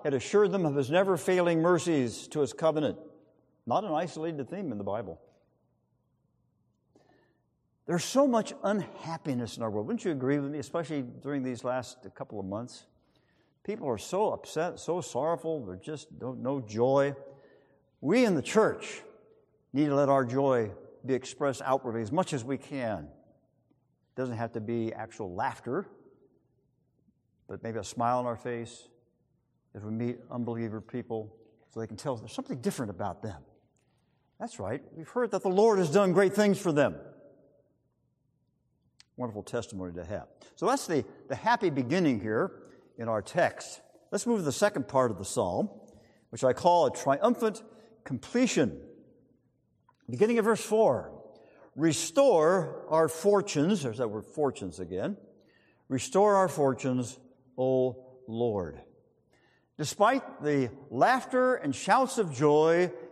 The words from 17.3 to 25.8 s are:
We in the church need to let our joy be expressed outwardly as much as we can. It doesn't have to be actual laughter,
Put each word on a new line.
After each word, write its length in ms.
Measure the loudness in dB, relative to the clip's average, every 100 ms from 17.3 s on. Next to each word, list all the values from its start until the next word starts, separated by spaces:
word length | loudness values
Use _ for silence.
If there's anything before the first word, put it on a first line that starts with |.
| -20 -20 _ _ _ _ _
We 240 | 2 4 4
in 80 |
the 80 | 2
church 640 | 2 4 4 2 -8 -14 -16 -20 _ _ _ _ _
need 140 | 0 2
to 100 | 4
let 140 | 6
our 160 | 4 4
joy 460 | 2 4 2 0 -6 -20 -12 -2
be 80 |
expressed 480 | -2 -2 -4 -2 -2
outwardly 380 | -2 -2 0 -4
as 100 | -2
much 220 | -2 -2
as 100 | -4
we 140 | -6 -8
can. 480 | -8 -6 -4 -6 -8
It 1120 | -18 _ _ _ _ _ _ _ _ _ -8
doesn't 160 | -6 -4
have 160 | -6
to 80 | -6
be 320 | -4 -4 -4
actual 420 | -6 -12 -10 -10 -4
laughter, 520 | -6 -6 -6 -8